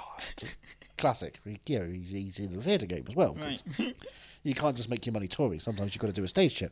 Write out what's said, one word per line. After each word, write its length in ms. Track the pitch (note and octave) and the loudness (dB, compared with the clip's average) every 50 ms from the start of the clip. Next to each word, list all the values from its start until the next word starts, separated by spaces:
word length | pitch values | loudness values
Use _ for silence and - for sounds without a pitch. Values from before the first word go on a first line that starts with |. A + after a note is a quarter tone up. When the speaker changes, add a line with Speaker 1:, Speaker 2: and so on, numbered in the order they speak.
| - - - - - - - - - - - - - - - - - - - | -8 -10 -10 -10 -10 -8 -8 -8 -8 -8 -8 -12 -14 -18 -20 -20 -20 -14 -2
Speaker 1:
Classic. 420 | - - C#3+ A#2+ - F#2 D#2 - - - | 2 4 4 4 2 -2 -8 -8 -10 -10
He, 160 | G#2 G#2 G2+ - | -8 -8 -6 -2
you 120 | - D3 A2 | 0 0 2
know, 60 | F2+ | 0
he's, 260 | E2+ F2+ F#2 F2+ F2 | 0 -2 -4 -4 -4
he's 280 | G2 G2 G2 G2 F2+ F#2+ | -4 -4 -4 -4 -4 -6
in 140 | G2+ F#2+ F2 | -6 -4 -4
the 60 | F#2+ | -2
theatre 240 | A#2+ F3+ G#3 F#3 G#2+ | 0 2 2 2 2
game 200 | F2 F2+ D#2+ B1 - | 0 -2 -4 -4 0
as 60 | A2+ | 2
well, 180 | E3+ E3+ G#2+ - | 4 4 4 4
'cause 300 | - D3+ D3 C3+ - - F3+ C3+ - | 0 -4 -4 -4 -4 -6 -4 -2 -2
Speaker 2:
Right. 160 | - B3 B3+ - - C5 - - | -2 -2 -4 -6 -12 -16 -16 -16
<laughs> 240 | - - - - - | -18 -20 -16 -4 -2
Speaker 1:
you 100 | D3+ - | -2 0
can't 240 | - D3 D3 B2+ | 2 2 2 2
just 100 | A#2+ A#2 A2+ | 0 -2 -2
make 140 | B2 - - | -2 -2 -2
your 80 | A#2+ A2 | -2 0
money 140 | G#2+ G2+ | 0 -2
touring. 320 | F2+ - - D3 A#2 F2 D#2 | -2 0 2 2 2 2 0
Sometimes 360 | - A#2 G#2+ G2 G2+ G2 - | -2 -2 -2 0 0 -2 0
you've 60 | - | 0
gotta 120 | - G#2+ F#2 | 0 0 0
do 100 | G#2+ F#2+ | 0 0
a 40 | |
stage 240 | F#2 - F#3+ F#3+ C#3+ - | 2 6 6 6 6 6
show. 160 | - F#2 E2 | 2 -2 -4